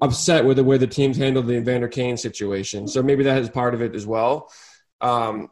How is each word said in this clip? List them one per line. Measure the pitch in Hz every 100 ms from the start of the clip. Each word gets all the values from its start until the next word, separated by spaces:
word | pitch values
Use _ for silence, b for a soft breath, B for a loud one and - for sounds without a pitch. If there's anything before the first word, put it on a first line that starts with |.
upset | 139 123 - 160 127
with | 135
the |
way | 131 135
the | 127
team's | - 139 131
handled | 135 131 120
the |
Evander | 120 120 123 120
Kane | 131 123 120
situation. | 113 - 101 98 98 104 -
So | 135
maybe | 135 139
that | 135 131
is | 117
part | 127 120
of | 117
it | 117
as | 104 104
well. | 110 120 151 - b b b b -
Um, | 123 120 113 107 -